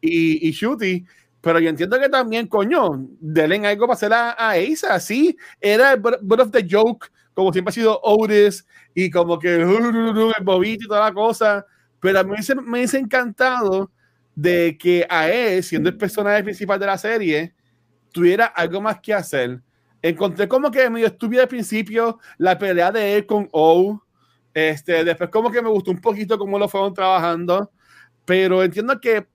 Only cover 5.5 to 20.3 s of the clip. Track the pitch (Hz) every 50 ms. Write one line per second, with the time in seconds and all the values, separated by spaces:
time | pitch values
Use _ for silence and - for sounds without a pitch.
5.5 | - _ - 202 208 220 262 277 269 226 196 240 233 254 208 190 226 226 254 214
6.5 | - 247 208 170 180 202 220 233 233 - - - _ _ _ _ _ - 190 190
7.5 | 160 185 180 208 196 233 226 220 220 - - 220 208 214 220 208 214 208 208 208
8.5 | 196 - _ _ _ - _ _ _ 175 190 180 143 175 175 170 170 165 151 180
9.5 | 175 170 165 175 196 226 233 240 226 226 226 226 214 214 220 226 220 214 190 190
10.5 | 190 185 185 214 226 202 226 208 214 208 214 214 180 196 214 226 226 220 226 214
11.5 | 208 202 202 _ _ _ _ _ _ _ - 185 190 196 190 190 202 214 208 -
12.5 | 269 262 254 240 233 247 254 247 - 269 269 208 - 254 247 240 202 - 254 262
13.5 | 254 220 214 196 190 190 196 190 _ _ _ _ _ _ _ _ _ - 147 180
14.5 | 175 175 170 170 156 _ - 180 175 175 170 - 180 165 156 160 190 240 247 220
15.5 | 185 185 - - - 151 147 175 185 - 214 190 - - 208 202 202 208 196 208
16.5 | 196 180 208 185 202 196 196 202 196 185 - 214 226 226 208 170 156 151 165 175
17.5 | _ _ _ _ _ _ _ _ _ _ _ _ _ 175 175 175 185 202 233 220
18.5 | - - 170 170 170 196 202 220 214 214 _ - 214 202 180 - - 139 123 120
19.5 | 127 127 _ _ _ _ _ _ _ _ - 165 170 165 196 196